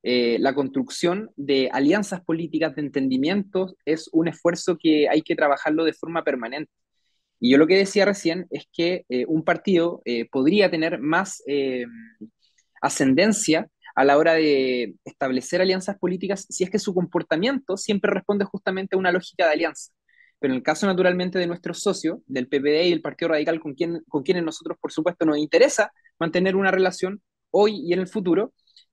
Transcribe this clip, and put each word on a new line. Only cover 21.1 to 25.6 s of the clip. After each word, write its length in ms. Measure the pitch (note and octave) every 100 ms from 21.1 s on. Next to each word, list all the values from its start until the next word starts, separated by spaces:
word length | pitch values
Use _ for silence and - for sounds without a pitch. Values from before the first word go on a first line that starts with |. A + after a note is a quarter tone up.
| F3+ F3+ F#3
de 80 | F3
nuestros 340 | F3 F3 E3+
socios, 400 | G#3 F3+ D#3+ G#3+ -
del 220 | C3 B2
P 140 | C#3+
P 80 | C#3+
D 180 | D3+ F3
y 40 |
el 100 | E3
Partido 260 | D3+ - E3+
Radical, 320 | D3+ D3+ D#3+
con 140 | D#3
quien, 260 | C3+ E3+ E3+ -
con 140 | D3
quienes 200 | D#3+ F3+
nosotros, 360 | E3 - E3 -
por 100 | D3
supuesto, 360 | - D#3+ F3 D#3+
nos 100 | D3+
interesa 560 | D3+ E3